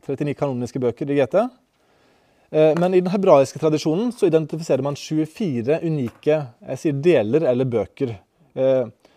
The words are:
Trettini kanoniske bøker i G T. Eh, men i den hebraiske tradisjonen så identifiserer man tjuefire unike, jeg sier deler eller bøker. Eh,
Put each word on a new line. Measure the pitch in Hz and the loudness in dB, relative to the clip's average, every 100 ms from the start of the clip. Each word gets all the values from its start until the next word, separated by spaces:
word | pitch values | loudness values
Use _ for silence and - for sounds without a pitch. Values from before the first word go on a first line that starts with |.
Trettini | - 139 147 139 | -8 -6 -4 -4
kanoniske | 147 123 123 139 | -4 -4 -6 -2
bøker | 123 113 147 | -4 -4 -4
i | 143 | 0
G | 127 | 2
T. | 180 247 _ _ _ _ _ _ _ _ _ _ | 2 -2 _ _ _ _ _ _ _ _ _ _
Eh, | 151 156 156 | 2 4 4
men | 180 | 2
i | 185 | 2
den | 180 | 2
hebraiske | 202 190 147 135 - | 0 6 6 6 0
tradisjonen | 160 151 160 156 247 | -2 0 -2 -2 -2
så | - 185 | 0 2
identifiserer | 160 151 165 165 139 | 2 0 -8 -2 -2
man | 139 143 | -2 -8
tjuefire | - 156 156 - 208 123 113 147 | -6 -4 -4 -4 -6 -4 -2 -2
unike, | 165 156 120 - - 156 135 - | -2 -4 -4 -4 0 0 -2 -14
jeg | - 131 | -12 -6
sier | 165 139 | -4 0
deler | 160 151 107 139 156 | 2 4 4 0 2
eller | 123 | 0
bøker. | 131 117 95 _ 135 104 _ _ _ | 0 -2 -4 _ -6 -6 _ _ _
Eh, | - 131 131 113 - _ | -2 0 0 -2 -10 _